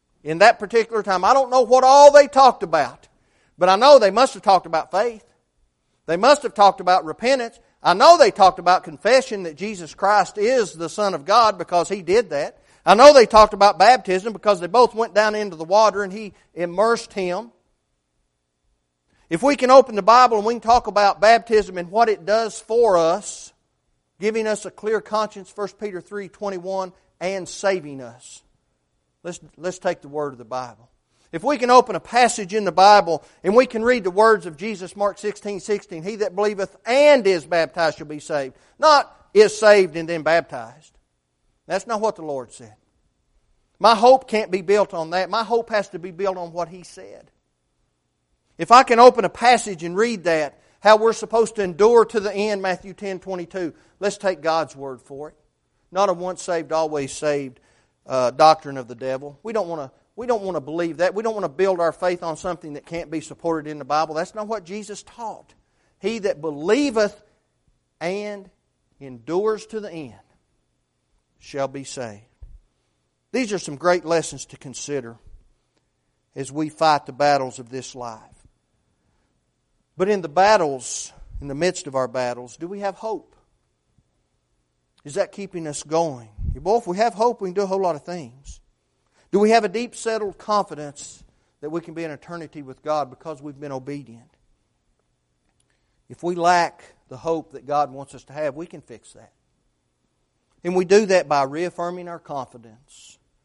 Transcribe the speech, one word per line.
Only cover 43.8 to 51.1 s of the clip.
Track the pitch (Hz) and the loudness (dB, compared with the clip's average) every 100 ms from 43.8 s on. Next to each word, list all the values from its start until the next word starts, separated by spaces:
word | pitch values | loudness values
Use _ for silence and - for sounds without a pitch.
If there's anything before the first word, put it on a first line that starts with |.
| 202 | 2
hope | 220 240 262 - | 4 6 4 2
can't | 214 214 | -6 -4
be | 190 | -6
built | 175 208 190 | 0 0 0
on | 180 160 | -6 -6
that. | 175 180 | -6 -4
My | 208 | -6
hope | 214 233 233 | -2 -4 -2
has | 220 196 | -4 -4
to | 180 | -12
be | 180 | -16
built | 170 196 185 | -6 -6 -6
on | 175 | -10
what | 165 160 | -10 -10
He | 185 | -12
said. | 175 - 196 202 _ _ _ _ _ _ _ _ _ _ _ _ _ _ | -20 -20 -20 -20 _ _ _ _ _ _ _ _ _ _ _ _ _ _
If | 165 | 4
I | 240 | 6
can | 254 233 | 6 8
open | 247 240 | 8 6
a | 196 | -4
passage | - 240 233 - 175 | 0 2 2 0 -10
and | 170 180 | -8 -4
read | 233 220 | -4 -2
that, | 170 160 143 - _ _ | -2 -2 -2 -10 _ _
how | 202 214 | 4 6
we're | 226 | 4